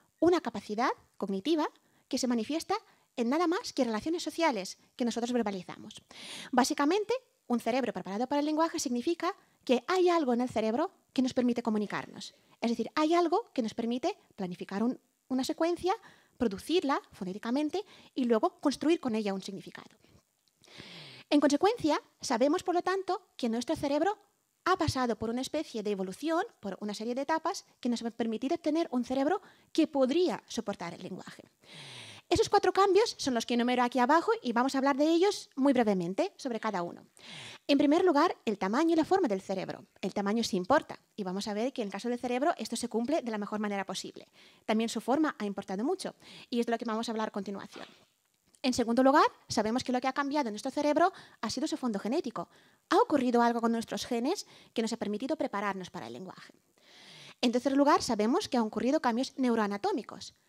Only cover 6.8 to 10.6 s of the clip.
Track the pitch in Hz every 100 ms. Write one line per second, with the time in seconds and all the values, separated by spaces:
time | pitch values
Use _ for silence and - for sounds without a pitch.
6.8 | 285 403 403 508 _ _ - 233 233 254
7.8 | 240 190 185 202 254 285 294 311 320 330
8.8 | 269 240 320 339 339 - _ _ - 254
9.8 | - 370 349 339 254 240 247 226